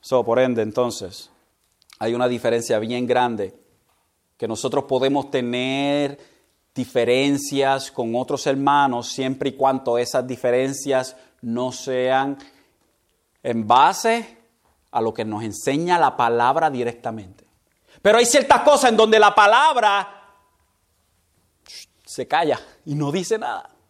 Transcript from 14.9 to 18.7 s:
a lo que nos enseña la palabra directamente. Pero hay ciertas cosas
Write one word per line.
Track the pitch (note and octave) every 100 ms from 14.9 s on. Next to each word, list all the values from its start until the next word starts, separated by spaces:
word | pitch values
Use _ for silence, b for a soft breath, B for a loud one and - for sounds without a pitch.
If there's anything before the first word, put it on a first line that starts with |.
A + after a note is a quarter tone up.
a | -
lo | A2+
que | A2 A2
nos | G#2
enseña | A2+ F#2 - C#3 E3+ F3
la | D#3+ -
palabra | A#2+ A#2 A#2+ D3 D#3+
directamente. | C3 A#2+ A#2 B2 A2 F#2+ - _ _ _ _ b b
Pero | G3 A3
hay | A#3+
ciertas | D4 C4 C4
cosas | C#4+